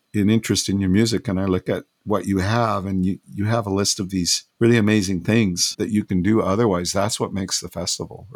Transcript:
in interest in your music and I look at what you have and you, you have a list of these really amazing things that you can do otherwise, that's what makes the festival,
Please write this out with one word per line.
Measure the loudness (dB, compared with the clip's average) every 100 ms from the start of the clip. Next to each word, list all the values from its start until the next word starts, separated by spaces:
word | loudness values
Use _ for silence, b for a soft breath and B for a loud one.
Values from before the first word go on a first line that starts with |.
| _
in | 0 2
interest | 2 2 -2 0
in | 0
your | 2
music | 4 4 0 -2
and | -2
I | 0
look | 0 0
at | -6 -6 _ -4
what | -2 0
you | 0
have | 0 0 0 -2 -2
and | 0 0
you, | -2 -8
you | -4 -2
have | 0 0
a |
list | 0 0 -2
of | -4
these | -2 -2 -4 -6 0
really | 4 4
amazing | 4 2 2 -2
things | 2 2 2 0 -4 -4
that | -2
you | -2 0
can | 0
do | 2 2
otherwise, | 2 2 2 0 -2
that's | -2 -2 -2
what | -4
makes | -6 -6 -6
the | -8
festival, | -8 -6 -6 -8 -14 -18